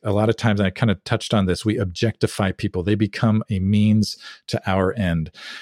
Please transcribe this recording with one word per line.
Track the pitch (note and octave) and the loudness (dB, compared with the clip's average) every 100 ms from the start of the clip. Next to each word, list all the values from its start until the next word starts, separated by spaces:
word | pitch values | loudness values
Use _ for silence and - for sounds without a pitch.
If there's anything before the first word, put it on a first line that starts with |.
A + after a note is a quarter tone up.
A | G#2+ | -2
lot | G2+ G#2+ | 0 2
of | A2+ | 2
times, | A#2 G#2 | 0 2
and | F#2+ | 0
I | |
kinda | - A2+ F#2+ - | 2 0 0 -2
touched | A2+ - | -4 0
on | A2 F#2+ | 0 2
this, | F2 | 0
we | A2 F#2+ | 0 -2
objectify | F#2+ E2+ A#2 - A2 - G2 | -2 -2 -2 0 -2 0 -2
people. | F2+ G#2 F#2 | -2 -4 -4
They | F2 | -2
become | G#2 G#2 - A#2 G#2+ A2 | 0 0 0 2 2 0
a | G2+ | -2
means | F#2 G#2 G#2+ G#2+ G2+ - - - - | 2 4 4 4 2 -4 -16 -20 -6
to | A2+ - | -6 -2
our | F#2+ F#2 A#2 | 0 0 0
end. | F#2+ E2+ D#2 - - - | 0 0 -4 -10 -18 -18